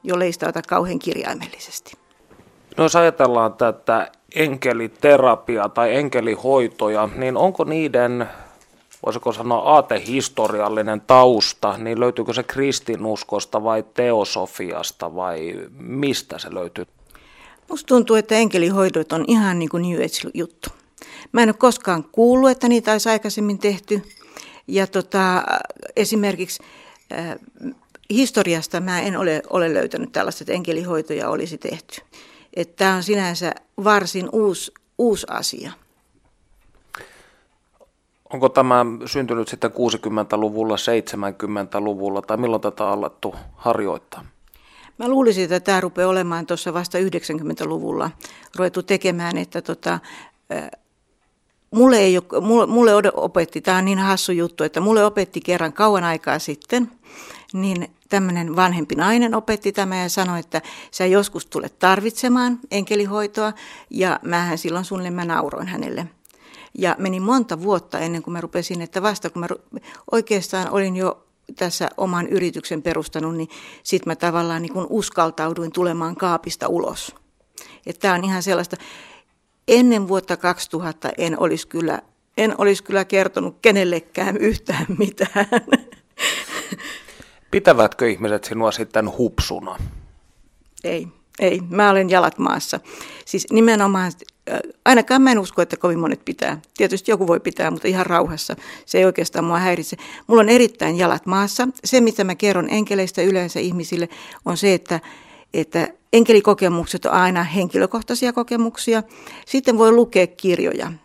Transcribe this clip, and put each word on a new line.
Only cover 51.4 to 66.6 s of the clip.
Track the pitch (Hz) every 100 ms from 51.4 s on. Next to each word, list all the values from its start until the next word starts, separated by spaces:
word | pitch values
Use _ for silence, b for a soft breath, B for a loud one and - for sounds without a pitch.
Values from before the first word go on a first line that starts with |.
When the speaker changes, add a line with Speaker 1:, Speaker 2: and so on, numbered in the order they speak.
| _ _ _
Speaker 1:
mulle | 220 254 233
ei | 196 180
ole, | 180 131
mulle, | 190 233 208
mulle | 226 233 208
ode-, | 202
opetti, | - 180 175 165 160
tää | 175 185
on | 190
niin | 190
hassu | 190 190 -
juttu, | 175 170 -
että | 151 160
mulle | 196 220 208
opetti | 208 185 165
kerran | 147 175 160
kauan | 147 214 196
aikaa | 175 160 - 143
sitten, | - 147 - 247 240 _ B B B B B
niin | 190 190 180 175 _ _
tämmönen | 202 185 175 165 165
vanhempi | 185 180 151 151
nainen | 180 240 233 220
opetti | 220 208 202
tämä | 196 190 185
ja | 180
sanoi, | 185 185 175
että | 160 160 B B B
sä | - 185
joskus | 196 202 185 -
tulet | 156 - _
tarvitsemaan | 185 190 214 220 254 247 247 240 -
enkelihoitoa, | 202 196 208 202 208 208 208 214 214 B B B
ja | - 185 -
mähän | - 170 175 165
silloin | 170 170 185
suunnilleen | 190 180
mä | 180 170
nauroin | 160 143 - 180
hänelle. | 185 - 123 175 _ _ B B B